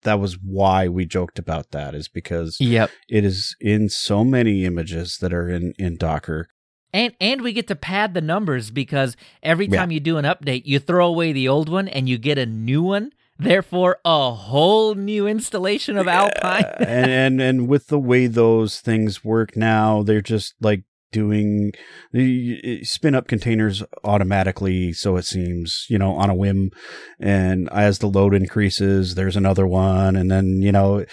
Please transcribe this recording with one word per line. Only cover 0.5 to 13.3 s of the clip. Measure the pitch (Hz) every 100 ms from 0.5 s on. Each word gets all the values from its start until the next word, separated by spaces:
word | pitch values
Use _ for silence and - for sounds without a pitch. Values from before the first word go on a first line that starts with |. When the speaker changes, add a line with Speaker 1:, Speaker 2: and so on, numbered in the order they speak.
| 95 98 95 92
Speaker 1:
we | 90 85
joked | 92 87 -
about | 85 80 -
that, | 73 71
is | 73 76
because | - - 87 82 -
Speaker 2:
Yep. | 127 117 107 - _
Speaker 1:
it | 110
is | 101 92 - -
in | 110 107 107
so | - - 101
many | 120 131 113 101
images | 92 87 80 82 85 -
that | 92
are | 87 87
in, | 87 87 -
in | 92 85
Docker. | 82 76 - 78 82 _ _ _ _
Speaker 2:
And, | 196 240 -
and | 196 269
we | 240
get | 220 -
to | 170
pad | - 190 214
the | 180
numbers | 156 180 202 127 107
because | 120 131 139 135 117 - _
every | - 165 196
Speaker 1:
Yeah. | 196
Speaker 2:
time | 180
you | 160
do | 147 165
an |
update, | 143 180 143 127
you | 143 139
throw | 139 175 175
away | 170 165
the | 139 131
old | 139 156
one | 180 196
and | 135 131
you | 123
get | 123 143
a | 123
new | 110 113 139
one. | 175 202 240 _ _